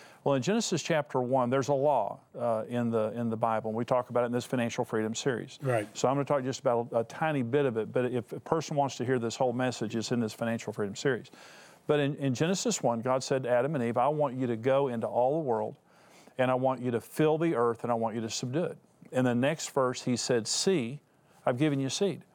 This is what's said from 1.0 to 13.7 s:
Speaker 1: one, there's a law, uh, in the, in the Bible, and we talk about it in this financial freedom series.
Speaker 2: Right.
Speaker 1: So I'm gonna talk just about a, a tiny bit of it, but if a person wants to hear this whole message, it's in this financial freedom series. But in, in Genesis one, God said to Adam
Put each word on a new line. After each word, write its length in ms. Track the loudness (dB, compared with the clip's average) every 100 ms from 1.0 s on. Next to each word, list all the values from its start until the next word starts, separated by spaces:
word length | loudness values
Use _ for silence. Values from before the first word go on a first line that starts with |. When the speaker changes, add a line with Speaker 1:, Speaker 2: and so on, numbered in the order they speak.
| 0 -2
Speaker 1:
one, 300 | 0 2 2
there's 180 | 2 2
a 60 |
law, 440 | 2 4 2 0 -6 _ -4
uh, 280 | 0 0 0
in 240 | -2 0
the, 220 | 0 0
in 140 | -2 -4
the 60 | 0
Bible, 340 | 0 0 -2
and 60 | -4
we 80 |
talk 260 | 0 0 2
about 120 | 0
it 20 | 2
in 60 |
this 140 | 0 -2
financial 380 | -2 -2 -2
freedom 300 | -2 0 -2
series. 440 | -2 -2 -2 -6 -6
Speaker 2:
Right. 240 | -2 -2 -2
Speaker 1:
So 160 | 0 2
I'm 60 |
gonna 100 | 2
talk 180 | 0 0
just 160 | 0 -2
about 280 | 0 2 0
a, 100 | -2
a 40 |
tiny 380 | -2 -2 0 0
bit 240 | 2 2 2
of 100 | 0
it, 160 | -2
but 140 | 0 0
if 260 | -2 -6
a 80 | -8
person 340 | -2 -2 0
wants 220 | -2 -2 -2
to 80 |
hear 160 | 0 0
this 160 | 0 0
whole 160 | 0
message, 420 | 2 -2 -2 -4
it's 160 | -4 -2
in 80 | -2
this 140 | -2
financial 400 | -4 -4 -4 -6
freedom 240 | -6 -6 -2
series. 340 | -2 -2 -6 -20 -20 -20 -20 -10 0
But 140 | 2
in, 160 | 2 0
in 180 | -2
Genesis 480 | 0 0 0 -2 0
one, 200 | 0 0
God 200 | 0 0
said 220 | 0 -2
to 60 | 2
Adam 240 | 2 2